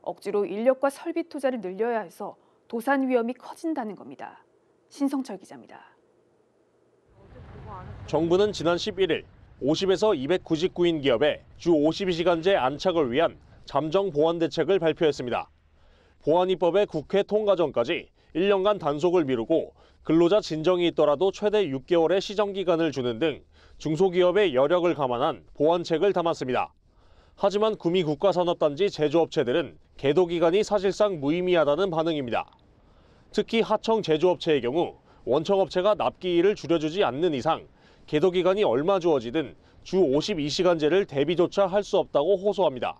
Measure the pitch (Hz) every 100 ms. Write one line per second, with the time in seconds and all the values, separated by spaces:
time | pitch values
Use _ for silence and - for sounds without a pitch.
0 | - 170 202 208 202 202 240 262 277 277
1 | 339 330 330 294 269 254 185 190 233 226
2 | 175 - 196 - _ _ _ 233 226 277
3 | 262 247 233 247 - - 330 311 220 185
4 | 117 139 - - _ _ _ _ _ -
5 | 277 277 254 190 - 135 101 - - _
6 | _ _ _ _ _ _ _ _ _ _
7 | _ _ - 254 - - 214 190 185 -
8 | - 151 165 180 208 - 156 175 214 185
9 | 180 127 - - - - 127 156 190 185
10 | 214 165 139 185 - 156 180 175 175 160
11 | 139 113 147 117 - - 165 160 151 160
12 | 190 165 175 170 170 190 127 143 185 170
13 | 131 127 160 - - - - 139 156 190
14 | 196 147 160 170 160 - 151 190 160 151
15 | 160 139 123 101 - _ _ _ _ _
16 | _ _ - 170 185 180 175 180 208 160
17 | 135 190 202 208 208 185 156 117 120 165
18 | - _ _ 151 196 196 196 202 156 147
19 | 175 180 139 120 113 160 - _ _ _
20 | - 160 170 208 - 156 156 185 170 143
21 | 151 139 190 - 208 208 180 135 - 170
22 | 160 190 185 202 202 196 180 160 165 139
23 | 123 113 156 113 _ - - - 151 156
24 | 190 180 180 180 196 123 143 180 175 147
25 | 131 120 151 113 - - 147 175 160 160
26 | 202 185 170 156 131 117 85 _ _ _
27 | _ - _ - 196 202 220 208 165 185
28 | 156 143 196 175 175 170 156 143 196 156
29 | 151 160 156 160 120 143 127 80 _ -
30 | 139 156 175 175 170 190 208 208 190 -
31 | 208 175 139 170 180 175 143 147 196 160
32 | 160 151 123 104 - _ _ _ _ _
33 | _ _ _ - 196 226 190 214 - 220
34 | 156 151 180 170 165 147 117 156 143 -
35 | _ - - 139 165 196 170 185 190 208
36 | 120 - 185 170 190 208 139 170 151 175
37 | 160 127 175 139 147 139 80 _ _ _
38 | - 147 185 180 175 190 180 123 160 196
39 | 170 143 113 147 123 - _ - - 185
40 | 165 139 160 185 143 139 180 170 147 180
41 | 196 139 143 170 160 - 190 196 196 190
42 | 131 147 156 196 202 196 165 127 101